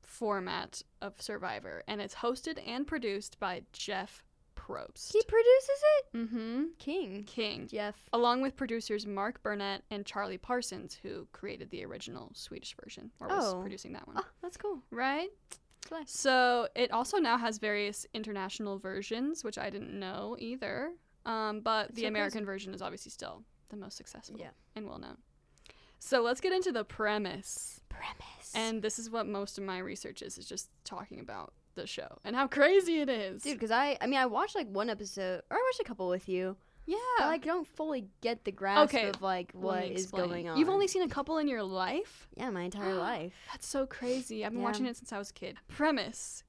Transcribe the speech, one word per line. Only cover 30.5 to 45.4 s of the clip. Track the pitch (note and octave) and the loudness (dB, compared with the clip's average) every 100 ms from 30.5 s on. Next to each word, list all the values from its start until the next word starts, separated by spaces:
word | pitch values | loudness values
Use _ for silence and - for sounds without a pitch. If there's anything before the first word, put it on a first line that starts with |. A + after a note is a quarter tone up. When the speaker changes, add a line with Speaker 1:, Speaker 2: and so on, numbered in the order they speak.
| - - _ | -8 -10 _
Speaker 1:
talking | - F#3 - - | -12 -10 -10 -12
about | - G2+ D#2 _ _ - | -10 -10 -12 _ _ -12
the | - | -8
show | - C#2 - | -8 -8 -10
and | - A#3+ | -4 0
how | C4+ | 2
crazy | C#4 D4 G4 F4+ E4 | 8 10 10 8 2
it | C#4 | 2
is. | A#3 G3 F#3+ | 0 -2 -4
Speaker 2:
Dude, | C#4 C4 | -4 -2
'cause | A3 | 2
I, | A3+ C#4+ C4+ | 4 4 2
I | A#3+ | 2
mean, | C4+ | 4
I | B3+ | 4
watched, | A3 G4+ G4+ | 4 0 0
like, | B3+ | -2
one | G3 A3+ | 0 0
episode, | G#3 G3+ - F#3 F3+ - | -2 -6 -4 -2 -2 0
or | G#4 | 2
I | C5 | 2
watched | B4+ | 2
a | |
couple | G4+ A#3 F#3 | -4 -2 0
with | F3+ - | 0 2
you. | F#3 F#3 F#3+ _ - - | 0 0 -4 _ -16 -2
Speaker 1:
Yeah. | G4 B4 A#4+ | -2 2 4
Speaker 2:
But | D4 | 4
I | D#4+ | 2
don't | D4 F4 D#4+ | 0 -2 -2
fully | - D#4 C#4 G3 - | -4 -2 -2 -4 -4
get | A#3 A#3 | -2 -2
the | - | -4
grasp | G3 G3 G3+ G3 C4+ | -2 4 8 8 8
Speaker 1:
Okay, | G#3 | 2
Speaker 2:
of, | G3 | 0
like, | F#3+ F#3 F3+ | 0 0 -2
Speaker 1:
let | F3+ | -4
Speaker 2:
what | F#3+ F#3 | 0 0
Speaker 1:
me | F#3 F#3 | 0 -2
Speaker 2:
is | |
Speaker 1:
explain. | F#3 F#3+ F3+ | -2 0 0
Speaker 2:
going | F3 E3+ | 0 0
on. | E3 | 4
Speaker 1:
You've | D#4+ | 6
only | G4 G4 | 6 4
seen | F#4 | 4
a | E4+ | 0
couple | C#4+ C#4 D#4+ | 0 0 0
in | D4 | 2
your | B3 | 0
life? | G3 F#3 F#3 C4+ A4 - - - | -2 0 0 0 -4 -10 -20 -6
Speaker 2:
Yeah, | B3+ | -4
my | F#3+ | -2
Speaker 1:
<gasps> | |
Speaker 2:
entire | F3 G3+ G3 F#3+ | -4 -2 -2 0
life. | F3+ A3+ E3+ - - | 0 -2 -4 -10 -14
Speaker 1:
That's | - - | -12 -4
so | C#4 C4+ | -2 -2
crazy. | - B3 B3+ B3 A3 | -2 -2 -2 -2 -4
I've | G#3+ | -4
been | A#3 | 0
Speaker 2:
Yeah. | A#3 | 0
Speaker 1:
watching | A#3 B3+ | 0 -2
it | A#3+ | -4
since | - | -8
I | G#3 | -8
was | G3+ | -8
a | |
kid. | - | -10